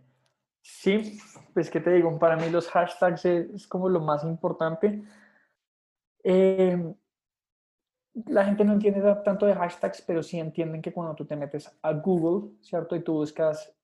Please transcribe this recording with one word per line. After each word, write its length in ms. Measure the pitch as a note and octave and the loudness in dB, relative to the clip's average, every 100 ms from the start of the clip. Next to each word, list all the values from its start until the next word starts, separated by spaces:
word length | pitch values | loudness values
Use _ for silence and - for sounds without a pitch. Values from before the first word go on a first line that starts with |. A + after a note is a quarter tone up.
| _ _ _ _ _ _ | _ _ _ _ _ _
Sí, 560 | - - G3 G#3 G#3+ - - - - | -20 -4 0 0 -2 -12 -20 -20 -8
pues, 160 | - D#3+ | -4 -2
¿qué 100 | - | -2
te 100 | F3 | 2
digo? 260 | F3+ E3 D#3 | 4 4 4
Para 180 | E3 D#3+ | 2 4
mí 140 | E3 | 0
los 180 | E3+ E3+ | -2 0
hashtags 560 | F3+ F3 - F3+ E3 | 0 0 0 0 2
es, 260 | F3+ F3 E3 | 0 0 -2
es 160 | G3+ - | -10 -8
como 200 | F#3 F#3 | -4 0
lo 120 | F3 | 0
más 240 | D#3 D3 | 0 -2
importante. 800 | D#3 E3 F3+ F3 D#3+ D#3+ G#3 G#3 - - _ _ _ _ _ _ _ _ _ _ | -2 -4 -4 -2 -4 0 -2 -2 -10 -20 _ _ _ _ _ _ _ _ _ _
Eh, 680 | - F#3 F#3+ F#3+ F#3 F3 E3 - _ _ _ _ _ _ _ _ _ _ _ - A3+ | 2 4 4 4 2 2 -4 -10 _ _ _ _ _ _ _ _ _ _ _ -14 -2
la 180 | A3+ | 0
gente 200 | G3+ G#3 | 2 4
no 80 | G#3 | 4
entiende 280 | G#3 G#3 G3 | 4 2 2
ta-, 220 | G3+ G3+ | 2 2
tanto 240 | G3+ G3 G3+ | 0 2 2
de 80 | |
hashtags, 480 | F#3 F3 - F#3+ - | 2 -2 -4 -6 -6
pero 200 | - E3 | -4 -4
sí 160 | D3+ E3+ | -4 -8
entienden 400 | D#3+ D#3+ D#3+ D#3+ | -6 -6 -6 -6
que 100 | E3+ | -8
cuando 220 | E3+ E3 | -8 -8
tú 100 | D3+ D3+ | -8 -10
te 100 | D3 | -8
metes 340 | C#3+ D3 - _ | -8 -10 -12 _
a 100 | D#3 | -4
Google, 600 | D#3 F#3+ F3+ E3 F#3+ - - | -2 0 2 2 0 -4 -16
¿cierto? 360 | _ E3+ D#3+ E3+ | _ -6 -4 -6
Y 40 | |
tú 100 | E3 | -2
buscas, 580 | D#3 D3+ - D#3+ D#3 - _ | -2 -2 -2 -2 -2 -8 _